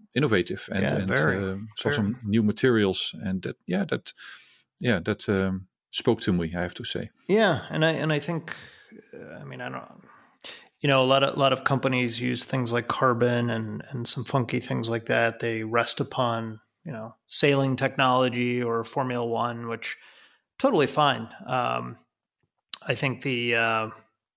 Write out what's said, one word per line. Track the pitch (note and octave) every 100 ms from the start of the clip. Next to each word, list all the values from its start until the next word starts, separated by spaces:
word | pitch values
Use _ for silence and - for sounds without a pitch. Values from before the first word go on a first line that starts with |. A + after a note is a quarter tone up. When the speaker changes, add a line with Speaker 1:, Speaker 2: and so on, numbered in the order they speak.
| _
Speaker 1:
innovative | - D3 G2+ F2 - -
and, | F#2+
Speaker 2:
Yeah, | F#2+ -
Speaker 1:
and, | F#2+
Speaker 2:
very, | B2+ D3+ G2
Speaker 1:
um, | F#2+ F#2+ A2 -
saw | A2
Speaker 2:
very. | G#2+
Speaker 1:
some | G2+ A2+
new | G#2 A2
materials, | G#2 G#2 C3 A2+ G2+ F2+ - D#2
and | G2 F#2+
that, | - - -
yeah, | F2+ F3+
that, | - - - - - - - _ -
yeah, | B2+ F#2+
that, | E2+ G#2 -
um, | G2 F#2+ F#2+ F#2+ _ _
spoke | - - A2
to | -
me, | F2+ E2
I | F2
have | F2
to | -
say. | - - - _ -
Speaker 2:
Yeah, | G3+ G#3 C3+ -
and | D#3+ D#3+
I, |
and | D#3+ D#3
I | D3
think, | C#3+ E3 - - - - - A3 -
uh, | - - -
I | C#3+
mean, | C3
I | B2+
don't, | C3 - - - - _ _ - - - _
you | C#3+
know, | C3+
a | C3
lot | C3+
of, | C3+ D3
a |
lot | C3+
of | B2+
companies | - C3+ C3 B2+ B2 A2+
use | B2 A#2+
things | - C3+ A#2+
like | A#2+ A2
carbon | - C3 A#2 A#2+ A#2+ A#2+
and, | A2+ A2 G#2+ -
and | A#2+ A#2+
some | - A2+
funky | C3+ A#2 B2
things | - C3 A2+
like | A#2 A2+
that. | A#2+ A#2 A2+
They | A#2 A2+
rest | A2 A#2 A2+ -
upon, | - - A#2+ A2+ A2+ A2 _ _
you | E3
know, | A#2 A2 - -
sailing | - D3 C#3 C3+ B2+
technology | C3+ - C3 B2+ B2+ A#2+ B2 B2
or | A#2+ A#2
Formula | A2+ - B2+ A#2+ A#2
One, | A2+ A#2 A#2 A#2
which | A2+ - - - - - _ _ -
totally | C4+ G3+ C#3
fine. | - D3 A#2+ A2+ - G3
Um, | C3 B2 B2 B2 A#2 _ _ _ _ _ _ _ - -
I | B2
think | C#3+ A#2+
the, | C#3+ B2 A#2+ A#2
uh, | A2+ A2 A2 - _ _ _